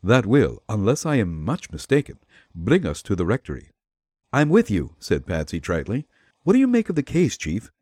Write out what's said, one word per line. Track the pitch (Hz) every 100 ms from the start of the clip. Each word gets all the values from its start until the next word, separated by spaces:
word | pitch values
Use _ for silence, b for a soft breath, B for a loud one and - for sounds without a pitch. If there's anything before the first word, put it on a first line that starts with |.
"That | 90 123 101
will, | 135 90 57 _
unless | 110 98 135 165
I | 143
am | 98 82
much | 78 160 -
mistaken, | 76 - 139 139 - _ b b
bring | 85 85 165
us | 123 76
to | -
the | 92 87
rectory." | 123 - 65 - _ _ _ _ _ _
"I'm | 135 151
with | 185 226
you," | 98 67 -
said | - 76 67
Patsy | 85 78 85
tritely. | - 85 71 117 156 _ _ _
"What | -
do | 233
you | 269
make | 240 220
of | 165
the |
case, | 139 151 170 -
Chief? | - 87 - _